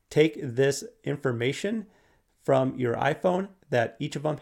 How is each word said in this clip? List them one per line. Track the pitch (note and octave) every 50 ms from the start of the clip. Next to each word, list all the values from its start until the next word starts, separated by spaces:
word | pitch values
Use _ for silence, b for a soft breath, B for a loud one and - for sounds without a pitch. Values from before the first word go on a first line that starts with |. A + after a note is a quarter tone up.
| _ -
take | - D3+ D#3 D#3+ D#3 -
this | - C3 A2+ B2 C3+ C#3 C#3 - - - - _
information | - C#3 C#3+ C#3+ - C3+ A#2+ A2+ A#2+ C3 C#3 - - G3+ A3+ A3 G3+ b b b b b b b b b _ _ -
from | - C3+ C3 C3 C3 C3
your | - B2+ A#2 A#2
iPhone, | A2+ - C#3 D3+ D3+ - F#3 F3+ F3+ G3 G#3 - _ _ -
that | - A#2+ A2+ A#2 - -
each | C#3+ D3+ -
of | D3 C#3
them | D3+ D3+ C3